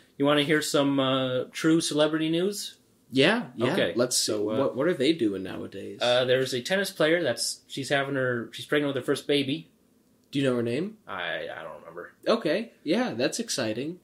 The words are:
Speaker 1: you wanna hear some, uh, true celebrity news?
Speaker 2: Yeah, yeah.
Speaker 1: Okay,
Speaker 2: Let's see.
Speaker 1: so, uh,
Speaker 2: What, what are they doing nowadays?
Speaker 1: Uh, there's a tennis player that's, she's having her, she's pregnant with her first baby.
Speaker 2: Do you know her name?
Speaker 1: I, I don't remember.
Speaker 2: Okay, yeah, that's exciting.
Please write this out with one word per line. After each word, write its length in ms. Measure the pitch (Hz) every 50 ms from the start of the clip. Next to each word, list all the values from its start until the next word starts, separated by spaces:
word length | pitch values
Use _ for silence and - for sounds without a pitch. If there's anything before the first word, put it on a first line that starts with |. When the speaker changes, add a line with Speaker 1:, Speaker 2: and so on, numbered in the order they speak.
| - _ _ -
Speaker 1:
you 60 | 139
wanna 180 | 143 147 147 143
hear 180 | 156 156 151
some, 380 | 143 - - 147 139 139 139 135
uh, 460 | 131 131 131 131 131 127 127 127 - -
true 300 | - - - 160 160 170
celebrity 480 | 165 - 147 147 151 151 160 156 160 160
news? 480 | 165 170 185 208 202 - - - - - _ _ _ _ _ -
Speaker 2:
Yeah, 360 | 123 131 135 180 220 240 185 - -
yeah. 180 | 110 117 127 175
Speaker 1:
Okay, 200 | 170 117 90 85
Speaker 2:
Let's 200 | 110 123 123 -
see. 160 | - - -
Speaker 1:
so, 200 | 110 107 104 104
uh, 60 | 110 120
Speaker 2:
What, 160 | 139 - -
what 120 | 120 147
are 60 | 180 175
they 200 | 135 123 151 170
doing 280 | - 113 104 98 95
nowadays? 580 | 95 95 107 95 101 98 - 98 101 101 101 110
Speaker 1:
Uh, 260 | 113 120 123 127 127
there's 280 | 127 123 131 131 131 131
a 80 | 123
tennis 300 | 120 - 190 196 190 190
player 320 | - - 160 156 165 175 165
that's, 380 | 127 117 - - - - - _
she's 220 | - - 139 131 -
having 240 | 147 139 139 139 139
her, 360 | 131 131 127 120 120 - - -
she's 140 | - 123
pregnant 260 | - 147 151 147 143 131
with 80 | 127 -
her 20 |
first 200 | 156 143 131 -
baby. 460 | - 147 143 131 123 147 160 - - _ _ _ _ _ _ _ _ _ _ _ _
Speaker 2:
Do 80 | - 143
you 60 | 139
know 100 | 131 123
her 80 | 120 117
name? 340 | 117 120 147 185 220 220 - _
Speaker 1:
I, 400 | - 98 90 87 85 82 80 80 82
I 140 | - 82 80
don't 160 | 80 76 78
remember. 320 | 82 82 82 87 85 - - _ -
Speaker 2:
Okay, 460 | - 214 233 - 156 160 208 233 - - _ -
yeah, 300 | 143 175 233 254 208 117
that's 240 | 113 131 165 - -
exciting. 600 | 226 - - 143 117 110 107 120 139 160 180 -